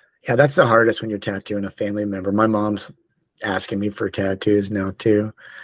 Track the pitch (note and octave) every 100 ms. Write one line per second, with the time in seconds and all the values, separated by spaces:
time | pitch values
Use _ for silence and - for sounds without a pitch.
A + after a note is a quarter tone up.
0 | _ _ - A#2+ C#3+ C#3 C3 A2+ A#2 G#2+
1 | A2 G2+ A2+ G2 - G#2 G2 - G#2 G#2
2 | G#2 F#2+ F#2+ G2+ A2 G#2+ G#2+ G#2 - -
3 | _ _ _ _ A2 F#2+ - G2+ G#2 G2+
4 | G2+ - G2 F#2+ - G#2 G2 G2+ F#2+ F#2+
5 | A2+ G#2 G#2+ - - -